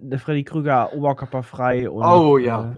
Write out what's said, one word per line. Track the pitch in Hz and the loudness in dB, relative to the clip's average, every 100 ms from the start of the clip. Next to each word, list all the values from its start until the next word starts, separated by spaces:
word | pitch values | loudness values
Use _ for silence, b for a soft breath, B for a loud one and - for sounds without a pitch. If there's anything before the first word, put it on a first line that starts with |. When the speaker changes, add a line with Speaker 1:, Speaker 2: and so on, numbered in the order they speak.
| 135 135 | -8 -10
Speaker 1:
Freddy | - 147 | -6 -6
Krüger | 139 160 147 131 110 | -6 -6 0 0 0
oberkörperfrei | 147 143 135 131 131 117 - 127 123 117 | -2 -2 -4 -6 -10 -10 -4 -2 -2 -4
und, | 98 | 0
Speaker 2:
Oh, | 160 175 156 135 | 4 6 6 4
ja. | 120 113 117 | 2 -4 -6